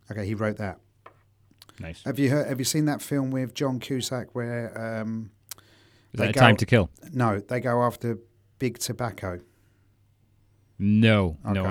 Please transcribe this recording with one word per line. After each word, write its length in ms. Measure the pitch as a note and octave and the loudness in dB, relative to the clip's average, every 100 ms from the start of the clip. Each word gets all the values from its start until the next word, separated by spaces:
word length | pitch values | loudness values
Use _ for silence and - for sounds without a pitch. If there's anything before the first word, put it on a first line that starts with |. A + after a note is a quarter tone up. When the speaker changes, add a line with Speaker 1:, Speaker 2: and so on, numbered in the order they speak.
| - | -12
Speaker 1:
Okay, 160 | G#2+ G2+ | -8 -6
he 80 | |
wrote 240 | G#2 G#2+ G#2 | -2 -2 -2
that. 220 | G2+ - _ _ - - _ _ _ _ - - | -6 -8 _ _ -20 -20 _ _ _ _ -20 -16
Speaker 2:
Nice. 220 | E2 E2+ | -14 -10
Speaker 1:
Have 140 | C#3 C3 | -6 0
you 100 | C#3 | 2
heard, 160 | D3 C#3+ | 2 0
have 120 | C3 | -2
you 60 | B2 | 0
seen 180 | D#3 | 2
that 160 | D3+ C3 | 2 0
film 300 | - C#3+ C3+ | -2 -2 0
with 240 | C3 B2+ | -2 -4
John 260 | - C#3 B2+ | -2 -2 -2
Cusack 540 | - C3 A#2 B2+ - | -4 -4 -4 -6 -6
where, 680 | B2 A#2+ A#2+ A#2 A2+ A2+ A2+ | -6 -4 -4 -6 -8 -8 -6
um, 300 | A2 A2+ G#2+ - _ - _ _ _ _ _ | -6 -6 -8 -16 _ -18 _ _ _ _ _
Speaker 2:
Is 60 | A#2 | -2
Speaker 1:
they 60 | G#2 | 0
Speaker 2:
that 40 | |
A 20 | |
Speaker 1:
go 60 | A#2+ | 6
Speaker 2:
Time 160 | A#2+ G#2+ | 8 6
to 80 | A2+ | 4
Kill? 240 | A#2 F2 - - | 4 2 -4 -8
Speaker 1:
No, 280 | B2+ A#2 G2+ | 0 0 0
they 180 | - B2 | -2 -4
go 220 | A#2+ A#2+ | 0 0
after 360 | A#2+ A2+ A#2 G#2+ - _ _ _ | 0 -2 -6 -6 -10 _ _ _
big 200 | B2+ - | -6 -4
tobacco. 640 | - A2+ A#2+ - F#2+ F2 - _ _ _ _ _ _ _ _ _ _ _ _ - | -8 -6 -6 -6 -8 -8 -14 _ _ _ _ _ _ _ _ _ _ _ _ -4
Speaker 2:
No, 580 | G2+ G#2+ A2+ G#2+ F2+ D#2 | 2 6 6 6 2 -2
no, 200 | G#2+ G2 | -4 -2
I 40 | F#2 | -2